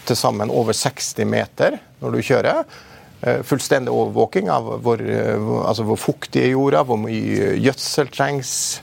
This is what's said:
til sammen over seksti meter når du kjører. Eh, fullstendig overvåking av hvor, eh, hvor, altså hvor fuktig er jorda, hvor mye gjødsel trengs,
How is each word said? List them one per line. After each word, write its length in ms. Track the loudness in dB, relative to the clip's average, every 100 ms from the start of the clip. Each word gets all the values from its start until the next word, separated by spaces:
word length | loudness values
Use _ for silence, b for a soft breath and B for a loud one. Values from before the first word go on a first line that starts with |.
| -2
til 100 | 0
sammen 320 | 2 2 0
over 220 | 0 0
seksti 540 | 0 -2 -4 -6 -2 0
meter 520 | 0 -2 0 0 0 -8 -10
når 120 | -4
du 60 | -2
kjører. 420 | 2 2 2 0 -2 B B B B -6
Eh, 200 | -2 -2
fullstendig 500 | 0 -2 2 0 2
overvåking 560 | 0 2 2 2 2 0
av 320 | 0 -2 -2
hvor, 200 | 0 0
eh, 340 | 0 0 0 0
hvor, 300 | 0 0 0
altså 180 | 0
hvor 140 | 0 0
fuktig 460 | -2 -4 -2 0 2
er 80 |
jorda, 280 | 2 2 2
hvor 120 | 2 0
mye 600 | -2 -4 -2 0 0 2
gjødsel 480 | 0 0 -2 -2 -2
trengs, 720 | -2 -2 -2 -6 -6 -6 -6